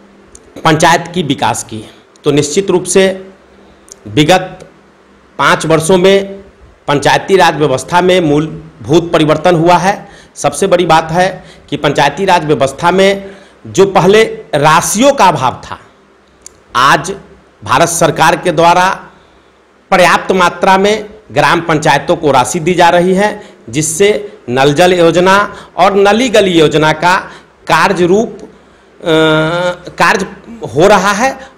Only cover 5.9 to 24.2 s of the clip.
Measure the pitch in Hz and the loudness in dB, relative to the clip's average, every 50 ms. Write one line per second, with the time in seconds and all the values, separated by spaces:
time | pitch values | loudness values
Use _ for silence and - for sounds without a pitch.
5.9 | 190 180 185 190 196 196 196 196 - - - - _ _ - - _ _ _ - | 2 2 4 2 2 2 0 -4 -10 -16 -20 -20 _ _ -20 -20 _ _ _ -4
6.9 | 143 135 - 147 139 147 - - 196 185 175 165 156 147 151 139 127 131 - - | -2 0 0 0 0 0 0 0 2 2 2 2 0 0 -2 -2 -2 -4 -4 -2
7.9 | 175 180 180 180 180 185 170 147 143 151 160 156 - - - - - - 101 110 | -2 0 2 2 2 2 2 0 0 0 -2 -4 -8 -14 -18 -20 -20 -14 -4 0
8.9 | 151 175 170 170 - 160 156 147 151 151 - 180 180 156 165 175 175 165 170 190 | 0 0 0 0 -2 0 0 0 0 0 0 0 0 2 2 2 2 2 2 -2
9.9 | 208 202 - - - - - _ _ - - 143 - - 202 190 - 175 180 170 | -4 -4 -10 -20 -20 -20 -20 _ _ -6 -6 -4 -4 -4 -2 0 0 0 2 2
10.9 | 160 165 165 160 160 180 180 190 - - - - - - - - 143 - - 147 | 0 0 0 0 -2 -2 -2 -2 -4 -8 -16 -20 -20 -20 -12 -10 -8 -4 -4 -2
11.9 | 135 156 143 143 - 185 196 190 180 180 156 147 147 123 135 135 - - 170 175 | 0 0 0 0 -2 -2 0 0 0 0 0 0 -2 0 -2 -4 -4 -2 -2 0
12.9 | 175 190 190 196 196 196 - - - - - - _ _ - 113 104 175 190 190 | 2 2 2 2 0 -2 -8 -14 -20 -20 -20 -20 _ _ -18 -4 0 2 2 4
13.9 | - - 160 190 202 220 220 - - - - - - 147 143 156 156 170 - - | 2 2 4 4 4 4 2 0 -4 -10 -10 -6 -4 0 2 2 2 2 0 -2
14.9 | - 202 262 285 277 277 202 185 156 135 131 123 - - - - 95 - - - | -2 2 2 2 2 4 2 2 2 0 -2 -4 -4 -6 -12 -16 -16 -18 -18 -20
15.9 | _ _ _ _ _ _ _ _ _ _ _ - - _ _ _ - 120 131 143 | _ _ _ _ _ _ _ _ _ _ _ -20 -20 _ _ _ -2 0 2 4
16.9 | 165 170 143 185 196 - - - - - _ _ _ _ 107 101 127 139 165 165 | 2 2 0 -6 -12 -12 -16 -20 -20 -20 _ _ _ _ -4 -2 0 0 2 0
17.9 | - - 175 151 - - 156 165 180 170 170 180 165 160 165 170 175 180 180 190 | 0 0 0 0 0 0 0 0 0 0 -2 -2 0 2 2 2 2 2 0 0
18.9 | - - - - - _ _ _ _ _ _ _ _ _ _ _ _ _ _ _ | -4 -6 -12 -18 -20 _ _ _ _ _ _ _ _ _ _ _ _ _ _ _
19.9 | 190 180 175 165 190 - - - 190 180 180 170 - - - 190 190 190 196 208 | 0 2 4 4 2 0 0 -2 0 0 0 0 -2 -2 0 2 2 2 2 0
20.9 | 214 214 208 - - - _ - 110 139 147 143 165 170 165 160 160 151 156 156 | -2 -4 -6 -12 -18 -20 _ -6 -2 0 0 2 0 0 0 -2 -2 0 0 0
21.9 | 143 143 156 170 175 165 - 143 127 123 127 - - 175 151 175 180 165 175 170 | 0 0 0 -2 -2 0 0 2 2 2 0 0 -4 -4 -2 -2 0 2 2 4
22.9 | 175 175 175 185 185 190 208 214 202 - - - - - - 113 110 147 151 - | 4 2 2 0 0 0 0 -2 -4 -8 -14 -20 -20 -20 -18 -8 -6 -4 -4 -4
23.9 | - - 202 208 208 208 | -2 0 0 0 0 -2